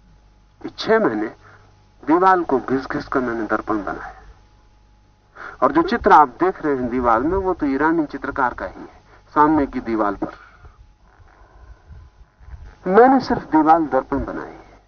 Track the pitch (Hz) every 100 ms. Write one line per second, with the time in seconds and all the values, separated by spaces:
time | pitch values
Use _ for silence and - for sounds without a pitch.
0 | _ - _ _ _ _ - - - 220
1 | 160 107 110 - - - - _ _ _
2 | 135 175 190 185 165 131 104 135 135 139
3 | - 135 123 113 107 110 - 107 92 -
4 | - - - - _ _ _ _ _ _
5 | _ _ _ - - - 131 147 170 143
6 | 208 170 143 - 180 - 151 135 123 127
7 | 120 110 151 190 185 175 147 135 156 165
8 | 147 139 135 139 123 120 95 - 78 -
9 | _ - _ 151 151 151 135 127 110 110
10 | 104 95 - - - - - _ - _
11 | _ _ - _ - - - - - -
12 | - _ - _ - - - - 185 196
13 | 262 269 - - - 156 156 165 147 131
14 | 135 139 110 80 76 - - -